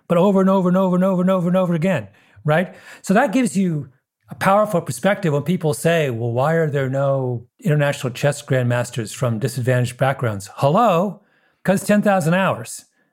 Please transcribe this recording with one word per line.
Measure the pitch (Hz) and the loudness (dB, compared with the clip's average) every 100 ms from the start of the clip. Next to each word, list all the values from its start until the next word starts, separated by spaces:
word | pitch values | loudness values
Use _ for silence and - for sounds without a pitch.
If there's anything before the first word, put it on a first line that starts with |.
| - | -2
but | 175 | 2
over | 202 190 | 4 4
and | 190 | 4
over | 196 180 | 2 2
and | 185 | 2
over | 185 180 | 2 2
and | 190 | 0
over | 180 | 0
and | 185 | 0
over | 185 175 | 0 0
and | 185 | 0
over | 180 | 0
again, | 170 190 151 101 _ _ - | 0 0 -2 -6 _ _ -8
right? | 151 156 185 - - - | 0 0 -2 -10 -20 -12
So | - | 0
that | 202 277 | 2 2
gives | 247 240 190 | 0 0 0
you | 185 151 127 _ _ _ _ | -2 -2 -6 _ _ _ _
a | - | -2
powerful | 190 202 208 170 | 2 2 2 -2
perspective | 160 - - 202 165 | -4 -4 -2 0 0
when | 143 | -2
people | 151 180 156 | -2 -2 -2
say, | 147 165 170 143 | 0 0 0 0
"Well, | 110 120 | -2 -2
why | 120 143 | 0 0
are | 165 156 | 0 0
there | 139 131 | -2 -2
no | 135 139 135 127 120 - _ | -2 0 0 -2 -6 -10 _
international | 196 147 143 139 131 | 0 2 2 -2 -6
chess | - 143 147 | -2 -2 -2
grandmasters | - 131 120 123 123 123 104 | -2 0 2 0 -2 -6 -8
from | - 123 110 | -4 -4 -2
disadvantaged | 123 135 120 123 120 - | -4 -2 0 0 0 -2
backgrounds?" | 135 139 117 98 - - | -2 0 -4 -6 -10 -2
Hello? | 143 190 - 170 196 - _ _ _ _ | 2 4 4 2 0 -6 _ _ _ _
'Cause | - 190 | -2 -2
ten | - 208 | 2 2
thousand | 208 190 156 | 2 2 2
hours | 180 180 110 117 - - _ _ | 0 0 -2 -8 -16 -20 _ _